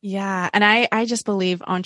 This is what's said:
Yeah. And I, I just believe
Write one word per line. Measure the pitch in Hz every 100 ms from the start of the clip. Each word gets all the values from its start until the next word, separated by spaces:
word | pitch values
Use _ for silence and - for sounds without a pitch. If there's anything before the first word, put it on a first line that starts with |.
Yeah. | 202 196 196 185 180
And | 208
I, | 208 226 240
I | 220 233
just | 233 -
believe | 196 185 175 - 185